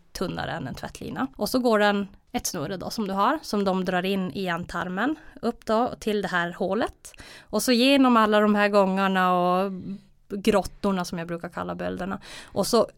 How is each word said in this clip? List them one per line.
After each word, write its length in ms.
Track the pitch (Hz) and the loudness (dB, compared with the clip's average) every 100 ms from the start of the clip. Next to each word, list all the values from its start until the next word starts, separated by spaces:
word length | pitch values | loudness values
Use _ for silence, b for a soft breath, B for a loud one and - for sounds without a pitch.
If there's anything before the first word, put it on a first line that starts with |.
| _ | _
tunnare 400 | - 175 165 - | -8 -6 -6 -6
än 160 | 156 123 | -6 -8
en 80 | - | -10
tvättlina. 520 | - - - 160 262 - | -12 -10 -10 -6 -6 -4
Och 140 | 208 | -4
så 100 | 262 | 0
går 200 | 240 214 | 2 4
den 280 | 208 202 196 - _ | 4 2 -4 -10 _
ett 140 | 247 - | -6 -4
snurre 320 | 180 147 90 | -6 -6 -6
då 120 | - | -8
som 180 | - 196 | -6 -4
du 60 | |
har, 260 | 196 220 311 | 0 0 0
som 220 | - 208 | -2 -2
de 220 | 196 185 185 | 0 0 0
drar 180 | 180 190 | -2 0
in 260 | 196 185 | -2 -4
i 140 | 202 185 | -4 -4
ändtarmen. 680 | 170 175 175 175 185 247 311 B - | -4 -6 -6 -6 -4 -4 -4 B -8
Upp 240 | 233 233 - | -6 -6 -2
då 300 | 220 247 - | 0 0 -4
till 220 | 220 208 | -4 -2
det 60 | 185 | -2
här 240 | 180 175 | -2 -2
hålet. 600 | 175 185 208 311 - - - B B | -2 -2 -2 -4 -6 -20 -20 B B
Och 220 | B 214 | B -2
så 80 | 254 | 2
genom 460 | 233 262 277 254 233 | 4 6 6 6 6
alla 220 | 214 214 | 6 4
de 160 | 208 208 | 4 4
här 140 | 202 | 4
gångarna 640 | 202 190 190 196 190 185 | 4 4 2 2 2 2
och 380 | 180 180 180 196 185 180 196 - _ - 208 | 4 2 2 0 -6 -10 -12 -14 _ -12 -4
grottorna 720 | 214 202 - - 202 185 175 | 2 2 0 -4 -2 -2 -4
som 120 | 180 | -6
jag 100 | 170 | -6
brukar 220 | 170 175 | -8 -8
kalla 260 | 180 180 175 | -8 -6 -6
bölderna. 460 | 175 185 185 196 B B B | -6 -6 -8 -8 B B B
Och 220 | - 185 | -4 2
så 200 | 226 - | 2 2